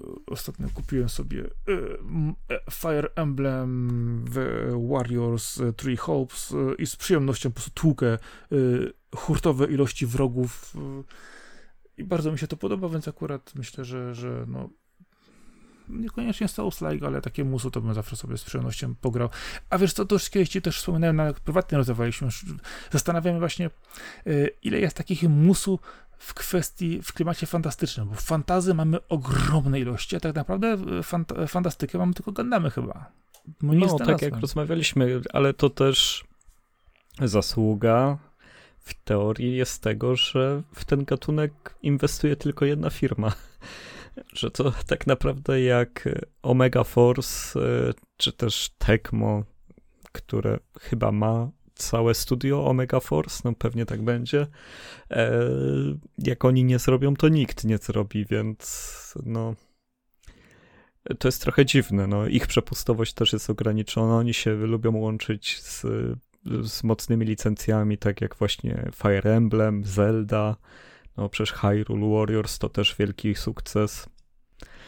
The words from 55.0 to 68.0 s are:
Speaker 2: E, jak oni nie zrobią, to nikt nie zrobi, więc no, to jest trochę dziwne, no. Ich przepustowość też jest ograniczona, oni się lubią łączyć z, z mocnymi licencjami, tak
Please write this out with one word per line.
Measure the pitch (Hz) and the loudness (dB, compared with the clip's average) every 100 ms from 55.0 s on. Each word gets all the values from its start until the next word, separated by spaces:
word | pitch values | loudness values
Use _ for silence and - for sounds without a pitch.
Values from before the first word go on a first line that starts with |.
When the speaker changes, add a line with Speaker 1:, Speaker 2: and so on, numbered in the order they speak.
| - | -4
Speaker 2:
E, | - 113 117 123 127 - 139 139 147 - - | 0 2 2 2 0 0 0 0 -4 -10 -4
jak | - 123 | -2 2
oni | 127 131 | 4 6
nie | 127 127 | 6 4
zrobią, | - 127 135 | 4 4 4
to | 143 156 | 4 6
nikt | 156 127 - | 6 2 0
nie | 110 107 | 0 0
zrobi, | - 104 104 107 104 | 0 -2 -2 -2 -2
więc | 107 110 107 - - - - - - 123 | -2 -2 -6 -10 -10 -12 -14 -14 -10 -6
no, | 113 113 113 _ _ _ _ _ _ - - _ _ _ _ _ _ - 120 | -4 -4 -8 _ _ _ _ _ _ -20 -20 _ _ _ _ _ _ -8 0
to | 127 | 0
jest | - | 0
trochę | - - 139 | 2 4 6
dziwne, | 139 - 101 98 | 6 4 2 2
no. | 101 107 | 0 2
Ich | 120 - | 2 2
przepustowość | - - - - 110 113 | 0 0 -2 0 0 0
też | - 113 | 0 0
jest | 107 - | 0 -2
ograniczona, | 110 110 107 107 - 113 117 | -2 0 0 0 2 4 4
oni | 120 | 2
się | 113 - | 0 0
lubią | 107 110 113 117 110 | 0 0 0 2 2
łączyć | 110 110 - 107 - - | 0 -2 -4 -4 -4 -8
z, | - - 120 110 120 123 - _ - 113 | -10 -8 -4 -2 -2 -4 -10 _ -6 -4
z | 113 - | -4 -2
mocnymi | 117 110 - 113 110 | 0 0 2 2 2
licencjami, | 107 110 104 - 107 107 | 0 0 0 2 2 2
tak | 104 | 0